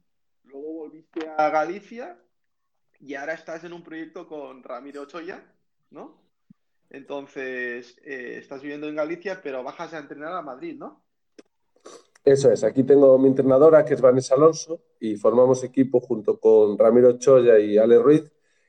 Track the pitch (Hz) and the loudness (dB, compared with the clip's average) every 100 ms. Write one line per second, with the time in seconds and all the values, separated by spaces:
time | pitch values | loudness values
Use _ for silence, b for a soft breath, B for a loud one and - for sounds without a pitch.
0 | _ _ _ _ 123 139 151 165 151 156 | _ _ _ _ _ -18 -16 -16 -18 -20
1 | _ 165 156 156 151 156 156 202 - 233 | _ -14 -10 -4 -2 -2 -4 -8 -16 -18
2 | 339 - _ _ _ _ _ _ _ _ | -18 -20 _ _ _ _ _ _ _ _
3 | 131 139 151 165 - 165 175 170 151 160 | -18 -14 -12 -14 -14 -16 -16 -20 -18 -18
4 | 156 185 170 151 135 131 117 123 139 143 | -16 -18 -18 -16 -16 -20 -16 -16 -16 -18
5 | 143 175 170 - _ _ _ _ _ 147 | -18 -16 -16 -18 _ _ _ _ _ -20
6 | 269 _ _ _ _ _ _ _ _ 135 | -20 _ _ _ _ _ _ _ _ -20
7 | 131 143 139 143 131 127 123 120 120 _ | -16 -16 -14 -14 -12 -10 -10 -10 -16 _
8 | 143 131 120 117 120 135 143 147 151 151 | -18 -16 -14 -16 -16 -16 -14 -12 -10 -8
9 | 151 175 196 190 147 131 127 - 165 160 | -8 -8 -12 -12 -10 -12 -12 -14 -14 -16
10 | 143 143 156 180 151 127 170 143 220 - | -18 -16 -14 -12 -12 -14 -16 -16 -18 -20
11 | _ _ _ _ _ _ _ _ B B | _ _ _ _ _ _ _ _ B B
12 | B _ 139 139 135 104 110 135 131 143 | B _ 0 0 2 0 -2 -2 2 4
13 | 139 131 135 131 131 131 160 156 - 131 | 6 6 4 2 0 4 6 4 2 2
14 | 127 131 127 135 160 160 - 165 _ _ | 2 2 0 2 2 2 -6 -14 _ _
15 | 113 101 113 117 127 127 123 - 135 123 | -10 -2 0 2 2 0 -2 -2 -2 -2
16 | 123 110 104 - 110 110 107 101 113 120 | -4 -4 -4 0 4 4 4 2 4 6
17 | 123 123 139 131 120 110 107 104 113 117 | 4 4 4 4 6 4 4 2 4 4
18 | 123 156 - _ _ _ | 4 2 0 _ _ _